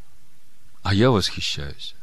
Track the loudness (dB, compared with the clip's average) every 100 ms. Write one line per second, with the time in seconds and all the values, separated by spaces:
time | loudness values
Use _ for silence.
0 | -8 -8 -8 -8 -8 -8 -8 -6 2 6
1 | 6 6 2 -2 -2 -2 -6 -6 -8 -8